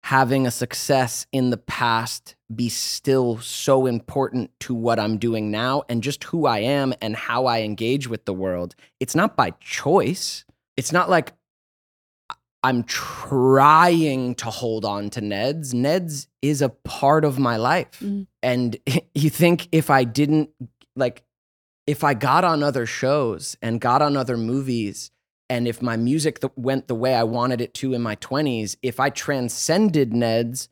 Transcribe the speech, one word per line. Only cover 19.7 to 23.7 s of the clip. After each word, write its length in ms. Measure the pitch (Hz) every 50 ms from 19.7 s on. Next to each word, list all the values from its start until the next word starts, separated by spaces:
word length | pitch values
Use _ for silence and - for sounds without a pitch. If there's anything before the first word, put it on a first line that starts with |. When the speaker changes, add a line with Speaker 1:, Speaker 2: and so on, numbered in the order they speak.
Speaker 1:
if 180 | - 160 151 -
I 140 | 143 135 123
didn't, 440 | 117 113 139 147 147 156 156 151 - _ _ 127 - _ _ _ _ _
like, 260 | 131 131 123 123 - _ _ _ _ _ _ _ _ _ _ _ _ _
if 160 | - 147 -
I 120 | - 147 139
got 300 | 104 143 131 135 165 185
on 180 | 175 160 147
other 240 | 147 143 127 127 117
shows 680 | 110 - - - 131 143 151 135 117 101 80 - - - _
and 180 | - 113